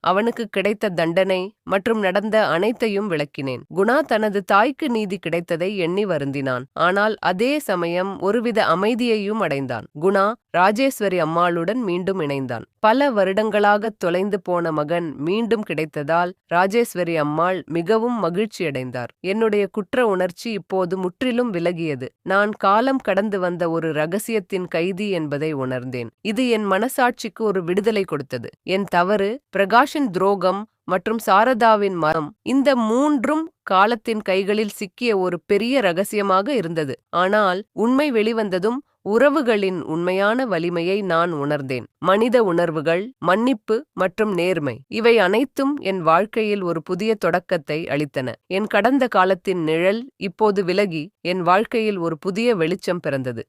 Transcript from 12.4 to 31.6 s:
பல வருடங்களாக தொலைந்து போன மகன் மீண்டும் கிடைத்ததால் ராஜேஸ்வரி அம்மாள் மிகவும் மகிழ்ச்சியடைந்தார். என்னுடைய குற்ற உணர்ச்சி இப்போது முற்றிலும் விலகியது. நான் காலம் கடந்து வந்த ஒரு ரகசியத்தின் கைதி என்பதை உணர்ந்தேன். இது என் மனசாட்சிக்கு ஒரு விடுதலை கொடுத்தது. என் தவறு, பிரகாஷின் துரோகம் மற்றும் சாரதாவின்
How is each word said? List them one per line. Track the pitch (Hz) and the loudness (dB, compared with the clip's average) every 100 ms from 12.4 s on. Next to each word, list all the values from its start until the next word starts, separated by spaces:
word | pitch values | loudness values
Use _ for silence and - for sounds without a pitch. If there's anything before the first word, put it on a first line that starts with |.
| 131 117 - _ | -6 -8 -12 _
பல | 214 247 285 | 2 4 2
வருடங்களாக | 220 190 190 220 214 208 208 226 214 | 2 2 2 2 2 4 4 0 -4
தொலைந்து | 180 180 202 196 | -2 0 0 -2
போன | 180 175 170 | -2 -2 0
மகன் | 156 147 170 170 131 | -2 0 -2 -4 -6
மீண்டும் | 147 208 233 220 | -2 -2 0 -2
கிடைத்ததால் | 214 160 160 151 147 165 175 185 _ | -2 -6 -6 -6 0 0 0 -6 _
ராஜேஸ்வரி | 170 196 226 233 180 170 165 | 2 2 2 0 -2 -2 0
அம்மாள் | 147 151 175 185 - | 0 0 0 -2 -4
மிகவும் | 165 170 226 233 240 | -4 0 0 0 -2
மகிழ்ச்சியடைந்தார். | 170 170 220 - 170 135 127 123 117 - | -2 -2 -4 -4 -4 -4 -6 -8 -10 -8
என்னுடைய | 180 202 226 208 196 | -4 0 2 2 0
குற்ற | - 190 247 240 | -4 -4 0 2
உணர்ச்சி | 190 185 180 233 | 2 0 -2 -8
இப்போது | 208 - 190 180 190 | -8 -4 -2 0 -2
முற்றிலும் | 180 - 254 240 247 | -4 -2 -2 0 0
விலகியது. | 175 170 175 165 139 127 _ | 0 -2 -2 -4 -6 -8 _
நான் | - 190 208 208 | 0 2 2 0
காலம் | 196 208 262 269 | 2 2 2 0
கடந்து | - 190 214 202 | 0 0 0 -2
வந்த | 180 175 170 | -2 -2 -2
ஒரு | 165 160 | -2 -2
ரகசியத்தின் | 151 156 190 - 220 185 190 180 | -2 -2 -2 -2 -4 -4 -6 -4
கைதி | 170 175 185 208 | -2 -2 -2 -2
என்பதை | 180 151 139 156 | -2 -2 -2 -2
உணர்ந்தேன். | 147 127 127 127 123 117 _ | -2 -4 -4 -6 -8 -8 _
இது | 208 214 254 | -6 -2 0
என் | 220 208 | 0 2
மனசாட்சிக்கு | 190 233 - 247 - 226 - | 0 0 0 0 0 -10 -4
ஒரு | 220 190 | -2 0
விடுதலை | 170 185 202 202 190 | 0 0 0 0 -2
கொடுத்தது. | 147 139 123 113 _ | -6 -6 -10 -10 _
என் | - 185 196 | -4 -2 0
தவறு, | 175 180 208 196 262 _ | 0 2 2 0 -4 _
பிரகாஷின் | 190 196 226 277 320 269 | -2 4 4 4 0 -2
துரோகம் | 180 190 202 185 190 214 _ - | 0 0 2 0 -2 -8 _ -4
மற்றும் | 180 214 226 | -2 -2 -4
சாரதாவின் | 220 196 233 247 | 2 4 4 4